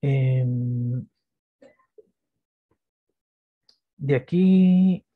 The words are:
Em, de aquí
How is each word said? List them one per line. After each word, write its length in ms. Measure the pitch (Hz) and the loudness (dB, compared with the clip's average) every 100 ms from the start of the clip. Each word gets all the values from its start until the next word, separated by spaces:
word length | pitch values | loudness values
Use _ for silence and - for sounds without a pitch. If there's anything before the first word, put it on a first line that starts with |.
Em, 1040 | 143 135 131 131 123 123 123 123 120 123 - _ _ _ _ _ - _ _ _ _ _ _ _ _ _ _ _ _ _ _ _ _ _ _ _ _ _ _ _ | -2 -2 0 0 -2 -4 -4 -6 -6 -8 -10 _ _ _ _ _ -20 _ _ _ _ _ _ _ _ _ _ _ _ _ _ _ _ _ _ _ _ _ _ _
de 180 | 139 139 | -4 -4
aquí 880 | - 170 185 185 185 185 185 180 _ | -2 0 2 4 4 4 2 0 _